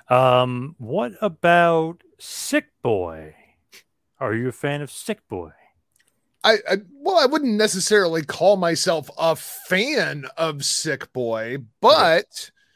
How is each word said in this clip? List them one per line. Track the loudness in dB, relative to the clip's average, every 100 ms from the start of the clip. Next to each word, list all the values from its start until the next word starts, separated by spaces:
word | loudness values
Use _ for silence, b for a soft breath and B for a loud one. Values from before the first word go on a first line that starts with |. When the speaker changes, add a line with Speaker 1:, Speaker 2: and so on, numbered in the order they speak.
| B
Speaker 1:
Um, | 4 4 4 2 -2 -10 -12
what | -8 -4 -4 -4
about | -6 0 4 4 4 2 -2 -6 _ _
Sick | -16 -12 -4 -4 -4 _
Boy? | -2 -2 -2 -10 -16 -20 _ _ _ -20 _ _ _ -8
Are | -4
you | -4 -4
a |
fan | -6 -6 -6
of | -10
Sick | -12 -10 -10 -8
Boy? | -10 -12 -16 _ _ _ _ _ _ _ _
Speaker 2:
I, | 0 0 0
I, | -4 -6
well, | -8 0 2
I | 4
wouldn't | 2 0
necessarily | 0 0 0 2 2 2 -2
call | -4 2 4 4
myself | 2 0 0 -2 -4 -2
a | 0 -2
fan | -6 -12 -2 -2 0 0 -2 -4 -10 -4
of | -4 -4 -4
Sick | -4 -4 -6 -8
Boy, | -6 -4 -4 -6 -10 -12 2
but | 4
Speaker 1:
Right. | 6 6 2 0 -12 -18 _ _